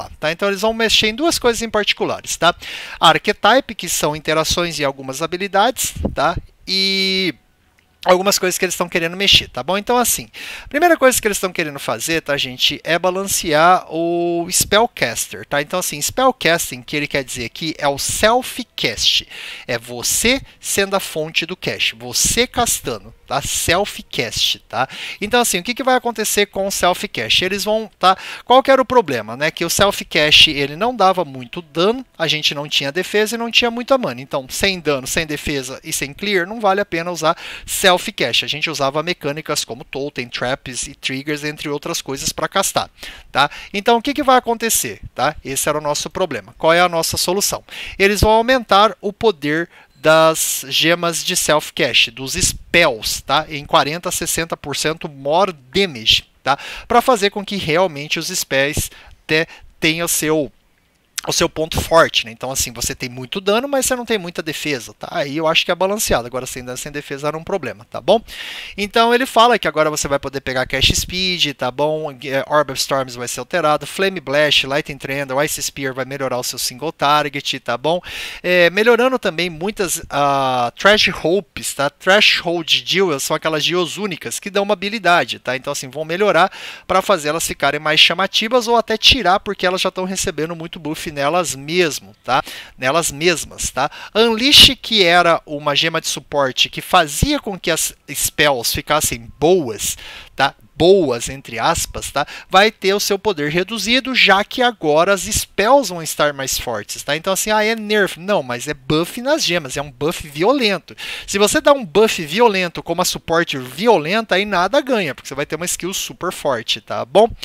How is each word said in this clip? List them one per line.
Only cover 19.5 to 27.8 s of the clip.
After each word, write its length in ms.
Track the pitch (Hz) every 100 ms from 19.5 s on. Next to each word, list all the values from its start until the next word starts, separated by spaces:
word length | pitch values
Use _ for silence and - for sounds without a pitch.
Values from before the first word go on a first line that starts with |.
| - -
É 100 | 120
você 640 | 120 123 - - 226 262 - -
sendo 380 | - - 196 196
a 60 |
fonte 440 | - 160 156 - 165
do 120 | 185
cast, 380 | - 104 - 113
você 520 | 123 117 - 233 240
castando, 640 | - 233 - - 113 107 - -
tá? 160 | 127
Self-cast, 1200 | - - - 170 208 - - - 113 - - 104 -
tá? 180 | 110 135 - - -
Então, 220 | 202 240
assim, 180 | 233 180
o 40 |
que 120 | 175 226
que 80 |
vai 120 | 262 254
acontecer 500 | 240 226 208 - 202
com 200 | 196 196
o 60 |
self-cast? 720 | - 180 180 208 - 110 -
Eles 220 | 185 196 196
vão, 260 | 220